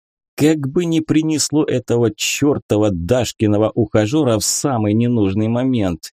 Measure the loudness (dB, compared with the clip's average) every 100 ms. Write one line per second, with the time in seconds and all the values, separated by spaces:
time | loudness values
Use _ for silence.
0 | _ _ _ 0 2 2 -2 -2 0 0
1 | 0 0 0 -2 0 0 0 -2 -2 0
2 | 0 -2 -6 0 0 0 0 0 0 0
3 | 0 0 -2 -2 0 2 0 0 0 0
4 | 0 0 2 0 -2 -2 -2 0 0 0
5 | 0 2 0 0 -2 0 0 0 -2 -4
6 | -10